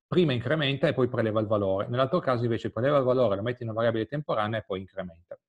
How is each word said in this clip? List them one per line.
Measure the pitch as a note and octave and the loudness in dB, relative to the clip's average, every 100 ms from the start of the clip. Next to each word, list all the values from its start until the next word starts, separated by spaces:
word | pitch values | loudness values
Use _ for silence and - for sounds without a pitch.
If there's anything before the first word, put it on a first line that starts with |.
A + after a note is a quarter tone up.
| _ | _
prima | D#3+ E3 | 2 2
incrementa | B2 A#2+ D#3 C#3 C#3 D#3 | 2 0 0 0 0 0
e | |
poi | C3 B2 | 2 0
preleva | B2 A2+ G#2+ | 2 0 0
il | G#2 | 0
valore. | G#2+ G2 F#2+ A2 | 0 2 0 -2
Nell'altro | B2 C3 F3+ | 0 0 0
caso | D3 A#2+ | 0 0
invece | A#2+ A2+ A2 | 0 -2 -4
preleva | - C3 D3 | -2 2 2
il | |
valore, | B2+ B2+ A#2+ G2 | 2 4 2 2
lo | |
mette | A2+ B2+ | -2 -4
in | A2+ | -6
una | A2 | 0
variabile | A#2 A2+ G#2+ | 0 0 -2
temporanea | D3 D3 B2+ G#2+ A2+ | -6 -4 -2 -2 -4
e | |
poi | - F#2+ | -4 -8
incrementa. | F#2+ F#2+ F2+ E2 _ - | -8 -10 -12 -14 _ -20